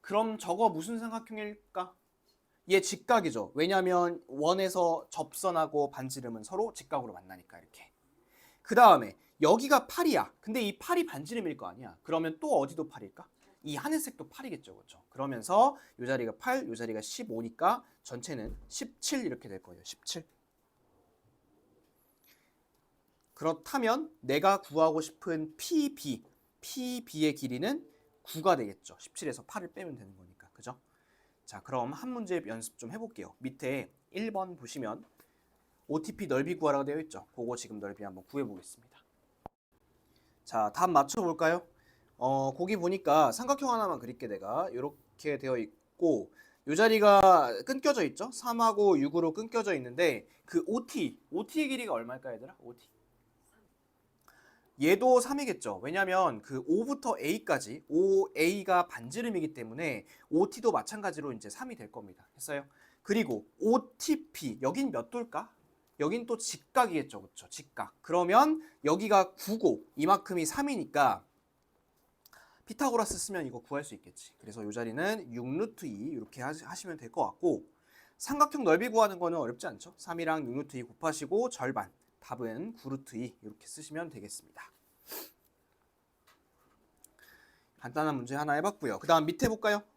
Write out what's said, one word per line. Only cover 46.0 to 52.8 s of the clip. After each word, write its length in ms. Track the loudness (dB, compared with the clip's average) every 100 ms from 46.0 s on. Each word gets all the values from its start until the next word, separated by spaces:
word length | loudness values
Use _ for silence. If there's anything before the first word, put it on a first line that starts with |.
| 2 2 -2 _ -20 _ -4
요 80 | 2
자리가 880 | 4 8 8 10 10 10 6 -2 -4
끊겨져 380 | 0 2 2
있죠? 260 | 0 -2 -10
삼하고 680 | -6 -4 4 4 6 6 6
육으로 340 | 4 2 0
끊겨져 400 | -2 -4 -2 0
있는데 540 | -2 -4 2 2 2 -10 _
그 180 | -4 -2 0
오티, 500 | -4 -4 -4 -4 -6 _
오티의 360 | -6 -4 -4 -2
길이가 240 | -2 -2
얼마일까, 420 | -4 -4 -10 -10
얘들아? 200 | -12 -14 -18
오티. 320 | -20 -20